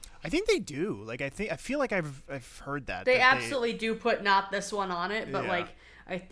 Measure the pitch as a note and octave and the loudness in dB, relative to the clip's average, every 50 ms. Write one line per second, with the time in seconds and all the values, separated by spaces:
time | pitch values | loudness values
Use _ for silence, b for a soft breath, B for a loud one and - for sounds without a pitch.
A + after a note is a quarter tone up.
0 | B B B B - D#3 G#3+ E4+ G#4+ A#4 G#4 D#4+ - - C#3+ C3+ F3 G#3+ D3+ G2 | B B B B -4 -2 0 0 2 2 2 2 0 -4 -4 -2 -2 -2 -2 -4
1 | G#2 A2 A#2 - C#3 C3+ - - G#3 A3 D#3 - - - C4 D4+ C4+ - G#3+ F#3 | -6 -8 -6 -4 -4 -4 -4 -4 -4 -4 -4 -6 -4 -2 0 0 0 0 0 -2
2 | D#3+ D3 C3+ C3+ - - C#3 C3+ B2+ - - - - C#3 C#3+ C#3+ A#2+ - F#2 F2+ | -2 -2 -6 -10 -10 -10 -10 -10 -10 -12 -16 -12 -8 -6 -6 -4 -4 -4 -6 0
3 | F#2+ B3+ B3+ B3 B3+ B3+ C4 B3+ A#3+ A#3 C#4+ C4 A#3 A#3+ - - A3 A3+ A3 A3+ | 2 4 4 6 8 6 6 6 2 0 0 0 0 0 0 0 0 -2 -2 0
4 | - A#3 G#3+ - G3+ G3+ G3 G3 G3 - F#3+ G3+ F#3+ - G#3+ G3+ G3 F#3 F3+ E3+ | 2 2 2 4 4 6 6 6 4 2 -2 -4 -2 -2 -2 -2 -2 -2 -2 -2
5 | F3 F#3 G#3 A3 - C#3+ C3+ - - A#2 F#3 F3 - - - B B B B B | -2 -2 -2 -2 -2 -2 -2 -2 0 0 0 0 -2 -4 -10 B B B B B
6 | B - F#3 F3+ F#3 - | B -8 -8 -8 -8 -4